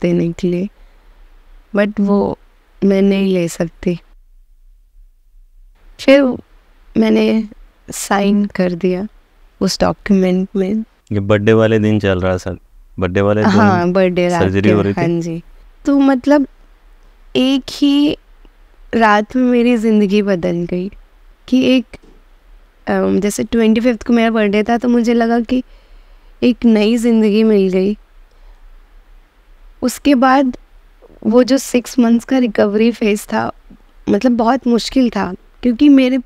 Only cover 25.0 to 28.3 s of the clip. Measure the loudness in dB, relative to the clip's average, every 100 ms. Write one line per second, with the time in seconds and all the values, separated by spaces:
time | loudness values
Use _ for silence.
25 | 0 0 0 -2 -2 -4 -4 -14 _ -20
26 | -20 -20 -20 -2 0 2 2 2 2 0
27 | 0 2 2 2 2 2 0 0 -2 -4
28 | _ -20 -20